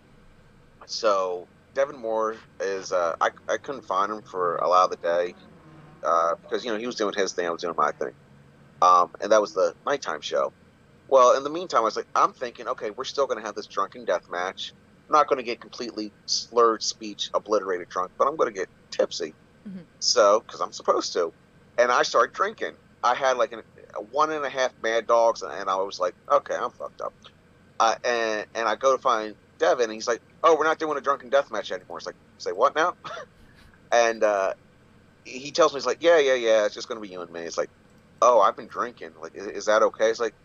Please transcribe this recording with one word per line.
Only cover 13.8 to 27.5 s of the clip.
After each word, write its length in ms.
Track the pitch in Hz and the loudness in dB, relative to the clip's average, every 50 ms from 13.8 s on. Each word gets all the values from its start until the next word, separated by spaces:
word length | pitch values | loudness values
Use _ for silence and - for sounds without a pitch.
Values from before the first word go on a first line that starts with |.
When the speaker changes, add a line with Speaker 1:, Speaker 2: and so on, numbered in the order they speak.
| 98 95 - 123 - | -6 -6 -6 -10 -4
Speaker 1:
death 240 | 98 90 85 - 90 | -4 -4 -4 -4 -6
match. 420 | 87 87 90 95 - - - - - - _ _ _ _ _ - | -8 -6 -6 -6 -6 -8 -12 -14 -14 -18 _ _ _ _ _ -2
I'm 40 | |
not 160 | 151 151 143 - | 0 2 2 2
gonna 140 | 147 131 | 0 -4
get 180 | 113 117 117 - | -4 -8 -8 -10
completely 520 | - 104 - - 123 110 - 107 107 104 - _ - | -10 -18 -14 -12 -12 -10 -8 -10 -10 -10 -12 _ -8
slurred 560 | - - - - - 117 120 117 113 110 107 | -6 -6 -6 -6 -2 2 2 4 4 2 0
speech, 480 | - - - - 110 104 101 - - - - | -4 -8 -8 -8 -10 -12 -8 -8 -6 -4 -4
obliterated 540 | 87 - 101 107 101 95 95 90 87 85 - | -4 -2 0 -2 0 0 -2 -6 -6 -6 -8
drunk, 240 | - 92 92 90 _ | -6 -6 -6 -4 _
but 100 | - - | -2 -2
I'm 100 | 135 160 | 0 0
gonna 160 | 156 143 120 | 0 -2 -2
get 160 | 101 95 87 - _ _ _ - | -2 -6 -8 -8 _ _ _ -8
tipsy. 440 | - - - - - - 85 78 - _ _ _ _ _ - 208 | -2 -2 -2 -2 -2 -8 -8 -10 -12 _ _ _ _ _ -18 -16
Speaker 2:
Mm-hmm. 120 | 185 185 160 _ _ - | -16 -16 -18 _ _ -6
Speaker 1:
So, 420 | - - - 123 104 101 104 117 - | -2 0 4 4 6 6 6 4 0
'cause 140 | - - 76 | -4 -8 -8
I'm 120 | 90 104 | -8 -8
supposed 400 | - - - - - 359 - - - | -8 -6 -2 0 0 0 0 -2 -2
to. 180 | 98 85 82 - _ _ _ _ - _ _ - 120 | -2 -2 -2 -4 _ _ _ _ -20 _ _ 0 0
And 120 | 123 123 | 2 4
I 120 | 123 143 | 4 2
started 300 | 156 - - 120 123 135 - | 2 2 2 2 2 2 0
drinking. 380 | - 185 208 214 - 107 80 78 - _ _ _ _ | -4 -4 -4 -4 -8 -10 -10 -10 -12 _ _ _ _
I 120 | - 120 123 | 0 0 0
had, 220 | 127 139 131 127 | 2 2 2 2
like, 160 | 123 113 107 | 2 0 -2
an, 100 | 117 110 - _ - - - - - | -2 -10 -16 _ -20 -20 -20 -14 -12
a 80 | - | -12
one 280 | 107 104 123 147 151 156 | -10 -4 0 0 2 2
and 140 | 156 151 143 | 0 -4 -6
a 40 | 131 | -4
half 220 | 135 131 127 123 - _ | -2 -2 -2 -2 -2 _
Mad 240 | 110 110 113 117 107 | -4 -2 0 0 2
Dogs, 360 | - 117 117 113 117 - - | 2 4 4 4 4 2 0
and 260 | 95 76 73 95 98 95 | -6 -10 -10 -6 -4 -2
I 60 | 95 | -2
was 220 | 95 98 98 - - | -2 -2 -4 -4 -4
like, 160 | 92 90 - _ - - | -4 -4 -4 _ -4 0
"Okay, 240 | 143 139 - - 85 | 0 0 0 -2 -6
I'm 160 | 85 117 120 | -6 -6 -8
fucked 300 | - - 73 - _ - | -8 -10 -14 -14 _ -10
up." 140 | - - _ _ - - _ _ _ _ | -12 -12 _ _ -20 -20 _ _ _ _